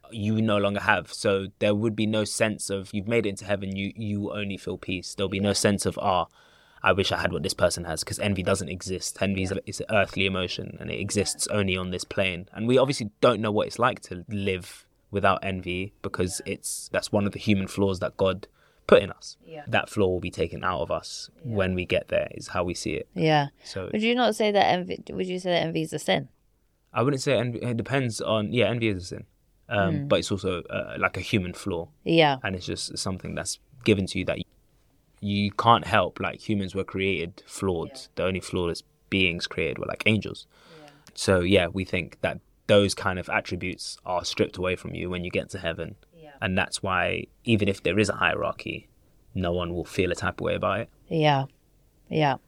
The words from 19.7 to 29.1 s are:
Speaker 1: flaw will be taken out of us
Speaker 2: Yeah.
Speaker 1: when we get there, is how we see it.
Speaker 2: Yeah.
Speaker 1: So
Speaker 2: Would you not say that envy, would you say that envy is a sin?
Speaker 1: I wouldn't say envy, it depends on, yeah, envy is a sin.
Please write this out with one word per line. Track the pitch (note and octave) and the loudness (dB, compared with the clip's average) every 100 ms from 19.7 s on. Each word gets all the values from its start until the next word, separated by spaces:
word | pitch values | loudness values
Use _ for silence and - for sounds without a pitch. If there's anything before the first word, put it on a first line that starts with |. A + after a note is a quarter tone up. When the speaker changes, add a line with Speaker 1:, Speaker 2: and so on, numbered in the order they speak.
| A2 - | -2 -2
Speaker 1:
flaw | - F#2+ | 0 0
will | F#2 | 0
be | F2 | -4
taken | - D#2+ F2+ | -4 -4 -2
out | F2+ F2+ | -4 -4
of | - | -2
us | D#2+ - - - _ | -4 -6 -14 -14 _
Speaker 2:
Yeah. | C3+ G#2+ | -6 0
Speaker 1:
when | F#2 | 0
we | F#2 F2+ | 0 0
get | F2+ - | -2 0
there, | E2+ - | -2 -2
is | - - | -8 -8
how | F#2 | -4
we | F2+ | -2
see | E2 - | -2 -4
it. | D2+ - | -6 -6
Speaker 2:
Yeah. | - D#3+ D3+ C#3+ _ | -2 2 4 2 _
Speaker 1:
So | - - F#2 | -12 -10 -6
Speaker 2:
Would | G#3+ | -2
you | A3 | 0
not | A#3+ A#3 | 2 2
say | A3 G#3+ | 2 2
that | G3+ F#2+ | 4 4
envy, | F3 F3+ - - | 4 0 -8 -8
would | - F#3 | -6 -4
you | F3+ | -4
say | F3+ | 0
that | E3+ | 0
envy | D#3+ E3 | 0 -2
is | D#3+ | -4
a | D#3 | -4
sin? | - F#3 C3 _ _ _ _ _ _ | 0 0 0 _ _ _ _ _ _
Speaker 1:
I | - | 0
wouldn't | B2 C#3 | 0 0
say | D3 A#2+ | 2 2
envy, | B2 A#2 | 2 -2
it | B2 A#2+ | -2 -2
depends | G#2 C3+ B2+ A2 | 0 0 0 -2
on, | - A2 G#2 | 0 0 2
yeah, | A#2+ G2+ | 2 2
envy | A#2+ A2+ | 2 0
is | F#2+ | -2
a | |
sin. | F2 | -6